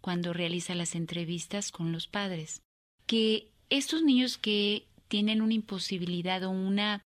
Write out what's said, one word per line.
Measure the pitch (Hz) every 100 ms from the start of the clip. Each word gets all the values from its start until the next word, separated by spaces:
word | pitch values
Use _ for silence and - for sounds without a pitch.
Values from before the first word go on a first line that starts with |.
cuando | - 175 175
realiza | 170 170 175 170
las | 180 170
entrevistas | 175 165 170 165 170 - 202 196
con | - 165
los | 165 -
padres, | 208 202 175 156 - _ _ _ _ -
que | 226 220 214 - _ _
estos | 277 269 320
niños | 320 247 254 -
que | - 208 208 208 - - _
tienen | 208 214 220
una | 220
imposibilidad | 220 214 190 - 185 175 175 175 185
o | 185
una | 190 190 202 208 208 _